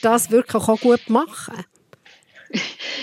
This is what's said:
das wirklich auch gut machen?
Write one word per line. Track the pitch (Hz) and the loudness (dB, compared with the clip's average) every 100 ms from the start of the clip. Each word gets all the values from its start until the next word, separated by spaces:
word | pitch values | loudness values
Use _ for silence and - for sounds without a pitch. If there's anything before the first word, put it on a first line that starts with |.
das | 226 233 - | 2 2 2
wirklich | 226 - 220 - | 2 2 -2 0
auch | 220 | 2
gut | 247 240 - | 4 2 2
machen? | 226 320 - - 226 - _ _ - _ - _ - - - - - - - | 0 0 -8 -14 -14 -16 _ _ -20 _ -20 _ -20 -10 -8 -8 -10 -12 -10